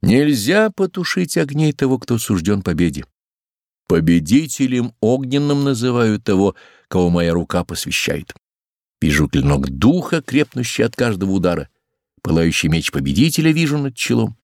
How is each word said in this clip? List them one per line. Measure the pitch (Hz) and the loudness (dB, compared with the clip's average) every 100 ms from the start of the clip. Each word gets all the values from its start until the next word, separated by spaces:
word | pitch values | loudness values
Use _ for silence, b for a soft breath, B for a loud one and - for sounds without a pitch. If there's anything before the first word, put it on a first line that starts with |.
Нельзя | 69 117 147 139 101 190 220 | 4 4 4 0 2 2 2
потушить | - 190 185 175 - 180 - | 0 -4 -4 -4 -2 -2 -2
огней | 151 143 156 | -2 0 0
того, | 143 135 131 | 2 0 0
кто | - 120 | 0 -4
суждён | - 101 82 101 | 0 -2 0 -2
победе. | 92 82 87 71 67 _ _ _ _ _ _ _ _ | 0 0 0 -2 -12 _ _ _ _ _ _ _ _
Победителем | 87 82 85 78 123 156 - 131 123 120 - | 0 4 2 4 2 0 -4 -2 0 -4 -2
огненным | 110 127 135 139 147 143 139 | 0 0 0 -2 0 0 0
называют | 127 123 120 113 104 | 0 0 2 2 0
того, | - 95 98 b b b b | 0 2 2 b b b b
кого | 92 90 | 0 2
моя | 87 85 | 2 0
рука | 85 82 92 87 | -2 -2 -4 -4
посвящает. | 85 - - - 78 - - _ _ _ _ _ _ | -8 -6 -4 -4 -6 -8 -20 _ _ _ _ _ _
Вижу | 78 73 76 | 0 2 0
клинок | 71 65 143 67 | 2 2 0 -2
духа, | 65 90 175 - 165 | 0 2 2 0 -4
крепнущий | - 131 147 131 120 - 117 | -2 -2 -2 -4 -6 -2 -4
от | - | 0
каждого | 120 98 98 | -2 0 -2
удара. | 95 87 82 71 _ _ _ _ _ | 0 0 -2 -6 _ _ _ _ _
Пылающий | - 80 82 78 - | -2 2 2 0 0
меч | 80 - | 0 -2
победителя | 71 69 71 156 147 160 | -4 -4 0 0 2 0
вижу | 160 160 147 | 2 0 -2
над | 139 | -4
челом. | 127 - 117 113 113 | -6 -2 -2 -2 -6